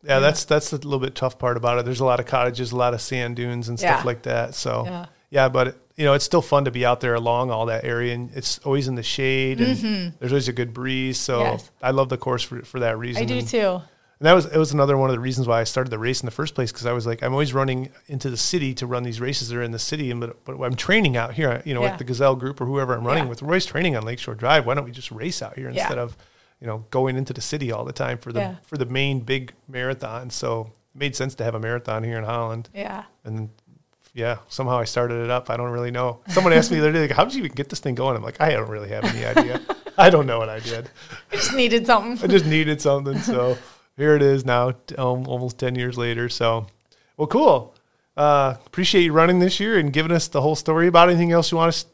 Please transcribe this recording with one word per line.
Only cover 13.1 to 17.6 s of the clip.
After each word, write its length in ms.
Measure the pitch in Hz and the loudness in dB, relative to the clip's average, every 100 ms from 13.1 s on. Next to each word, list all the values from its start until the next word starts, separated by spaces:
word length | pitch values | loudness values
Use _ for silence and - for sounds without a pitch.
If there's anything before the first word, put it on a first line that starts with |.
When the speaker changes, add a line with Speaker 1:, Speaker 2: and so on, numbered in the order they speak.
| 117 | -4
Speaker 2:
I 20 | 233 | -2
do 140 | 247 | -4
Speaker 1:
And, 80 | - | -2
Speaker 2:
too. 340 | 240 202 180 156 _ _ _ | 0 0 -2 -8 _ _ _
Speaker 1:
and 80 | 151 | 6
that 60 | |
was, 120 | 180 156 | 6 6
it 120 | 151 | 0
was 140 | 156 | 2
another 220 | 147 139 139 | 2 2 4
one 140 | 131 | 2
of 60 | 123 | 0
the 40 | |
reasons 280 | 123 127 120 | -2 -2 2
why 120 | 117 | 2
I 40 | |
started 260 | 113 - 127 | 2 -2 -2
the 80 | 110 | -4
race 220 | 117 127 | -4 -4
in 60 | 123 | -6
the 40 | |
first 220 | - 151 | -6 -6
place, 180 | - 117 | -4 -4
'cause 140 | - 120 | -4 -4
I 60 | |
was 160 | 120 117 | -2 -2
like, 160 | 113 | -4
"I'm 80 | 123 | -2
always 200 | 135 147 | 0 0
running 360 | 131 | 0